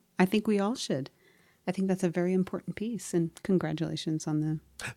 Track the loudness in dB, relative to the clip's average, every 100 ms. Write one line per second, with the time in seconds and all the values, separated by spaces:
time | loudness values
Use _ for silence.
0 | _ 2 4 4 2 2 2 -2 -2 -2
1 | -4 _ _ _ _ _ -6 -2 0 2
2 | 0 0 2 2 0 -2 -8 -6 -6 -6
3 | -2 0 0 -2 2 2 2 -2 -4 -4
4 | -2 -4 -2 0 0 -2 -6 -14 -12